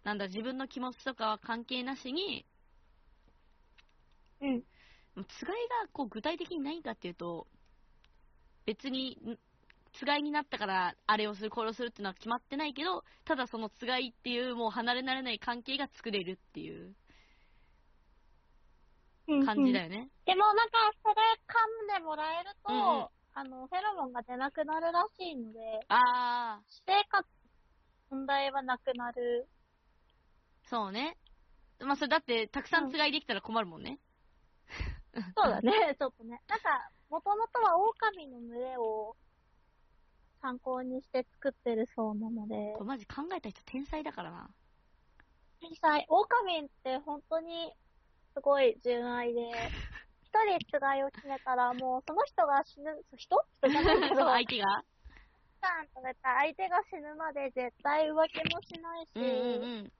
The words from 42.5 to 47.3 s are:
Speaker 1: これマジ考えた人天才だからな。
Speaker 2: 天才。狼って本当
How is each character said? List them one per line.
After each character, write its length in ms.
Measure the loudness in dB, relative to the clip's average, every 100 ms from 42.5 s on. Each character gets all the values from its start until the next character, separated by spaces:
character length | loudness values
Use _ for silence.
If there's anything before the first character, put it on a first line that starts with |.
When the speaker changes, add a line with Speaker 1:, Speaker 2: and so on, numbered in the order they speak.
| -6 -4
Speaker 1:
こ 120 | -6
れ 20 | -6
マ 100 | -8
ジ 80 | -8
考 220 | -8 -6
え 80 | -6
た 80 | -8
人 100 | -14 -10
天 180 | -8
才 180 | -6 -6
だ 100 | -6
か 100 | -8
ら 80 | -10
な。 180 | -12 -16 _ _ _ _ _ _ _ _ _ _ _
Speaker 2:
天 160 | -18 2
才。 300 | 4 4 4
狼 560 | 4 6 4 2 -2
っ 40 | -4 _
て 140 | -4 -4
本 160 | -4 -10
当 100 | _